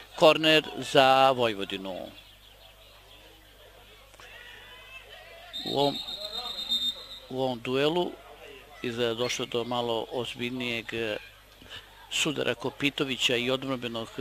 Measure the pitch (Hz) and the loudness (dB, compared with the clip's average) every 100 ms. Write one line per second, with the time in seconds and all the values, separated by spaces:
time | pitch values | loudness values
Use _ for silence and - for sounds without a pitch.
0 | - - 165 151 156 156 151 - 123 147 | -16 6 6 8 6 6 4 -6 4 8
1 | 131 135 135 127 120 98 98 98 95 90 | 8 8 8 6 2 0 -4 -4 -6 -8
2 | - - - - - - - - - - | -10 -14 -20 -20 -20 -20 -20 -20 -20 -20
3 | - - - - - - - - - - | -20 -20 -20 -20 -20 -20 -20 -20 -20 -20
4 | - - - - - - - - - - | -20 -20 -20 -18 -18 -18 -20 -20 -18 -18
5 | - - - - - - - - 143 - | -18 -20 -18 -20 -14 -8 -2 2 2 0
6 | - - 622 - - - - - - - | -8 -10 -8 -8 -10 -10 -2 0 0 -4
7 | - - - 131 131 120 123 131 147 175 | -12 -18 -8 -2 0 -2 -2 2 2 2
8 | 175 - - - - - - - 123 117 | 0 -4 -16 -18 -18 -18 -20 -8 -6 0
9 | 120 113 123 - 120 120 117 123 120 113 | 0 0 -2 -2 -2 -4 -2 -2 0 -2
10 | - 135 117 127 120 127 123 117 107 113 | -2 -4 -6 -6 -6 -4 -4 -4 -4 -4
11 | 113 104 - - - - - - - - | -4 -4 -8 -20 -20 -20 -18 -18 -18 -20
12 | - - 165 135 127 120 131 - 143 - | -8 -2 -2 0 0 0 -4 -2 -2 0
13 | 139 123 - 120 123 131 135 127 120 117 | -2 0 0 2 2 -2 -2 -6 -6 -6
14 | 113 - | -8 -4